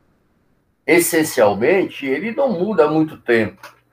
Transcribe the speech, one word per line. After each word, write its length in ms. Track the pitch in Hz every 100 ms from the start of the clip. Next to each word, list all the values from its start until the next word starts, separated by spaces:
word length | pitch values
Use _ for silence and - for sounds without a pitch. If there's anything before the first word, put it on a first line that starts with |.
| _ _ _ _ _ _ _ _ -
essencialmente, 1200 | 175 170 165 156 - 131 98 127 190 - - 139
ele 260 | - 226
não 180 | 226 277
muda 340 | 170 202 185 151
há 40 |
muito 280 | 156 156 -
tempo, 560 | - 117 101 - - _ _